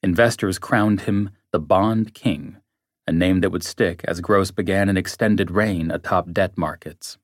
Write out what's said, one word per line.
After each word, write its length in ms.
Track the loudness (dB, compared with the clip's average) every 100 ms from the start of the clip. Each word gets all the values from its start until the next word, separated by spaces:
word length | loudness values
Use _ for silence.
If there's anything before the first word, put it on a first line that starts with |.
Investors 560 | 0 4 2 2 -2 -2
crowned 420 | -2 2 2 0
him 300 | 0 -2 -2 -8 _
the 80 | -6
Bond 540 | 2 2 4 2 -2
King, 440 | -4 -4 -4 -8 -18 _ _ _ _ -2
a 40 |
name 300 | 0 2 2
that 100 | 2
would 120 | -2
stick 380 | -8 -2 -2 -2 -6
as 160 | -6
Gross 300 | 2 2 2
began 380 | -2 -2 2 2
an 80 | 2
extended 520 | -2 -2 2 2 2
reign 400 | 0 0 0 -2
atop 400 | -4 -2 -2 -2
debt 260 | -2 -2 -2
markets. 600 | -6 -6 -14 -16 -18 -18